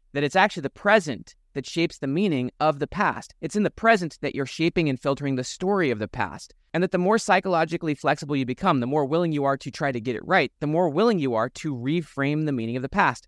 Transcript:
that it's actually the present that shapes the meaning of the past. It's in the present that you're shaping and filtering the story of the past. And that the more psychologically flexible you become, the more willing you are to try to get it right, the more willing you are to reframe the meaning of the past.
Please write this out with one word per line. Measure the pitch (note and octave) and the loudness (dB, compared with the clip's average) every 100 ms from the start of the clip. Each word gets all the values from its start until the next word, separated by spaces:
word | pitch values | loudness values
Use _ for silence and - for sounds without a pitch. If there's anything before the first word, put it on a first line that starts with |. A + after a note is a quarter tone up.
| _ | _
that | C#3+ | -4
it's | C#3+ F#3+ | 0 2
actually | G3+ - | 2 0
the | C3+ | -8
present | - G3+ G#3+ D3+ A2 - - _ | -2 4 4 4 -8 -10 -20 _
that | C#3+ - | -10 -6
shapes | E3 E3 - | -2 -2 -2
the | C3+ | -4
meaning | D3+ G#3 C#3 B2 - | 0 0 0 -2 0
of | D3+ C#3+ | 0 0
the | C#3+ | -2
past. | F3+ F3+ - - - | -2 -2 -2 -10 -10
It's | D#3+ G#3 | -6 0
in | |
the | F#3+ | -2
present | - A3+ A3 E3 - | 2 4 4 2 -6
that | D3 | -6
you're | C3 C3+ | -4 -6
shaping | - E3 F3+ D#3 | -2 0 2 0
and | C3 | 0
filtering | C#3+ C#3 C#3+ C3 | -2 -2 -2 -4
the | |
story | B2+ - F3+ G3+ D3+ | -4 -4 -2 2 2
of | G#2+ | 0
the | G#2+ | -4
past. | B2 F#2+ - - _ _ | -4 -6 -6 -18 _ _
And | D#3+ | -2
that | F3+ | 0
the | F3+ | 0
more | F3+ A3 | 2 2
psychologically | - G3 F#3 E3+ D#3+ E3 E3 C#3+ | 2 2 2 0 0 -2 -4 -2
flexible | C#3+ D3 D3 C#3+ | 0 0 0 -2
you | B2 | -2
become, | B2+ F#3+ C#3+ | -2 0 2
the | A#2+ | 2
more | D3+ | 0
willing | C3+ D#3+ F3 | 2 0 0
you | D3 | 0
are | C#3 C3+ | 0 0
to | C3+ | -4
try | - C#3+ | -4 -2
to | B2 | -2
get | A#2 A2+ | -2 -4
it | |
right, | - - C3 - | 2 2 2 -2
the | D3 | -2
more | D#3+ F3 | 2 2
willing | D3 A#3 G3 | 4 2 4
you | C3+ | 2
are | A2 B2 | 0 -2
to | - D#3 B2+ | -4 -8 -4
reframe | B2+ F3 D3+ - C#3 D3+ D#3 | -2 -2 -2 -2 0 0 0
the | |
meaning | C3 A2+ B2+ | -2 -2 -4
of | |
the | C3+ | -4
past. | G3 D#3+ B2+ | 0 0 0